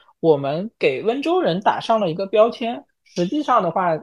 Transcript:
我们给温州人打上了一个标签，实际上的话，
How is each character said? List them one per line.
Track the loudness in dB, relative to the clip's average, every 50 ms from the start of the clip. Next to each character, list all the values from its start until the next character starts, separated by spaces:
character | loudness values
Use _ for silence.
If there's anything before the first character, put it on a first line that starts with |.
| _ _ _ -2
我 | 2 2 4 4
们 | 2 -2 -4 -4 -6 -8 _ -2
给 | 0 0 0 0 -2
温 | -2 -2 -2
州 | 0 0 0 2
人 | 2 0 0 0
打 | 0 0 0 0
上 | 0 0 0 0
了 | 0 -2
一 | -2
个 | -4 -6
标 | 0 4 4 4 4
签， | 2 -4 -6 -6 -6 -8 -12 _ _ _ _
实 | _ -4 -2 -2 -2
际 | -2 -4 0
上 | 2 2 2
的 | 2 0
话， | -2 0 0 0 -2 -4